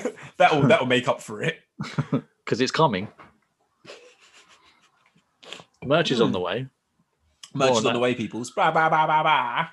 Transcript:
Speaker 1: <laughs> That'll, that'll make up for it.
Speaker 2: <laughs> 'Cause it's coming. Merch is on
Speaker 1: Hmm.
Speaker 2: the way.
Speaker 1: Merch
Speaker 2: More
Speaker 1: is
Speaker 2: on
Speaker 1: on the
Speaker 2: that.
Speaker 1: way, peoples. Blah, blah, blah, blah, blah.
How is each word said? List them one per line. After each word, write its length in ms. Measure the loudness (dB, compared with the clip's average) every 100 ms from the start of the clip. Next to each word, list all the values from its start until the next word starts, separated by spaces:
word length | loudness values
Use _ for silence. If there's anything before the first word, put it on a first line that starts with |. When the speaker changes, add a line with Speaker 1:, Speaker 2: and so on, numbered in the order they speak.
| -2 -10
Speaker 1:
<laughs> 180 | -12 2
That'll, 260 | 4 4 4
that'll 180 | 4 4
make 220 | 0 0
up 140 | -4
for 200 | -8 -8
it. 140 | -8 -8 _ -14 -6 -6
Speaker 2:
<laughs> 420 | -2 -4 -6 _
'Cause 160 | -4 -2
it's 100 | 0
coming. 360 | 2 2 0 -6 -14 -20 _ _ _ _ _ -20 -20 -20 _ _ -20 _ _ _ _ _ _ _ _ _ _ -20 -18 -20 _
Merch 260 | -2 0 0
is 100 | 0
on 80 | 0
Speaker 1:
Hmm. 40 |
Speaker 2:
the 80 | 0
way. 260 | -4 -6 -8 _ _ _ _ _ _ _ -12
Speaker 1:
Merch 140 | -2 2
Speaker 2:
More 100 | 2
Speaker 1:
is 0 |
Speaker 2:
on 0 |
Speaker 1:
on 40 |
the 140 | 0 0
Speaker 2:
that. 0 |
Speaker 1:
way, 140 | 0
peoples. 360 | -2 -6 -8 -8
Blah, 200 | 0 0
blah, 160 | 2 2
blah, 180 | 2 2
blah, 160 | 2
blah. 460 | 2 2 0 -4 -6